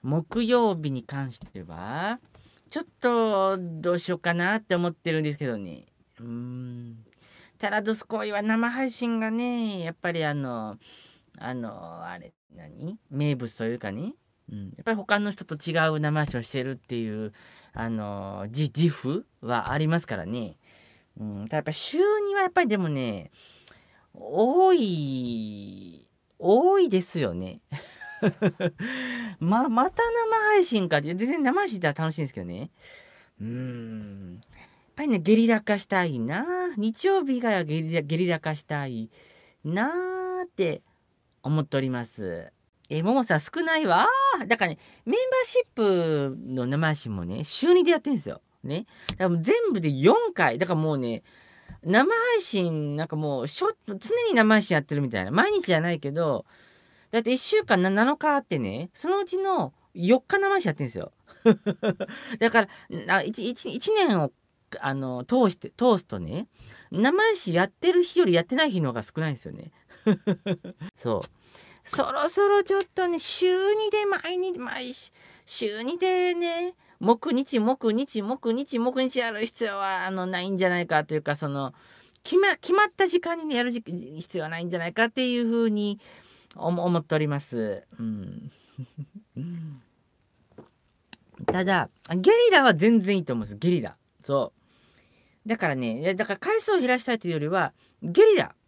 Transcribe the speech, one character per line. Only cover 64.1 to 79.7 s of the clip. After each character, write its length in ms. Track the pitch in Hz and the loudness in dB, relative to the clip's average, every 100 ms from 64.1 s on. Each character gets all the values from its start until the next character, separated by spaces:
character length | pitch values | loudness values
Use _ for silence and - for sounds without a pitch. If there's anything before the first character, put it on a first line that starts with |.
| 190 | 4
を、 100 | 143 _ _ _ _ - | 0 _ _ _ _ -8
あ 140 | 139 | -4
の、 300 | 139 131 123 | -4 -4 -6
通 260 | 123 170 208 | 0 4 4
し 60 | - | 2
て、 140 | - | -12
通 280 | - 247 196 | 2 4 4
す 60 | |
と 140 | - 101 | 0 -8
ね、 300 | 80 135 - _ - - - | -6 -8 -10 _ -20 -20 -8
生 320 | 175 247 359 | 2 4 4
配 140 | 440 392 | 4 2
信 180 | 202 | 0
や 100 | 170 | 0
っ 40 | 196 | 0
て 240 | _ 349 | _ 4
る 100 | 359 | 4
日 160 | 349 339 | 4 2
よ 60 | 247 | 4
り 60 | |
や 100 | 170 | 4
っ 20 | |
て 100 | 170 262 | 2 0
な 80 | |
い 60 | 311 | 2
日 100 | 185 | 2
の 100 | 143 | 0
方 20 | |
が 80 | 120 | -2
少 100 | 104 - | -6 -4
な 120 | 160 | -4
い 40 | |
ん 20 | |
で 60 | 127 | -6
す 60 | - | -10
よ 60 | |
ね。 200 | - 156 _ _ - - | -14 -18 _ _ -4 0
<laughs> 880 | 185 - 190 202 180 180 - 180 _ | 0 0 -2 -2 -6 -8 -14 -16 _
そ 220 | 120 101 | -4 -2
う。 20 | - _ _ - - - | -4 _ _ -20 -20 -20
そ 180 | - - | -8 -4
ろ 260 | 262 277 302 | -2 0 -2
そ 200 | 381 403 | 2 4
ろ 160 | 403 | 4
ち 100 | 381 | 4
ょ 40 | 392 | 0
っ 40 | 381 | -2
と 120 | - 359 | -2 -2
ね、 140 | 339 | -2
週 260 | - - 359 | -4 0 2
二 440 | 370 392 427 427 | 2 2 2 2
で 160 | 415 415 | 0 0
毎 320 | 381 320 359 | -2 -2 -4
日、 200 | 370 349 | -4 -6
毎 340 | 247 254 254 | -8 -8 -10
し-、 200 | 262 - _ - - - | -12 -18 _ -20 -20 -16
週 360 | - 214 214 | -6 -6 -4
二 160 | 240 349 | -6 0
で 360 | 370 370 359 | 2 4 2
ね、 400 | 349 339 339 349 - _ _ | 0 -2 -2 -4 -8 _ _
木 340 | 196 233 330 | 0 0 2
日、 280 | 254 277 254 | -2 0 0
木 320 | 214 262 226 | 0 0 0
日、 300 | 214 277 214 | 0 -2 -4
木 300 | 202 262 233 | -4 -4 -2
日、 260 | 233 285 254 | -4 -2 -2
木 240 | 240 262 | -2 0
日 160 | 254 254 | 0 0
や 100 | 233 | -4
る 160 | 214 226 | -4 -6
必 180 | - | -4
要 140 | 226 | -4